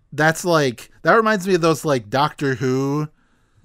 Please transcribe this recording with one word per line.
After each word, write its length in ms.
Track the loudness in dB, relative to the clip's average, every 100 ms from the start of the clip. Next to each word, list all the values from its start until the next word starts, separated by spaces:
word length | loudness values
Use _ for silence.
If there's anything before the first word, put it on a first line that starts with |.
| _
that's, 320 | 0 0 0
like, 460 | 0 2 2 -4 -18 -4
that 120 | 2
reminds 320 | 2 2 -2 0
me 80 |
of 60 | 2
those, 240 | 2 0
like, 260 | 0 -2 -2
Doctor 440 | -2 -2 -2 -4 -2
Who 520 | -2 -2 -2 -4 -6 _ _ _ _ _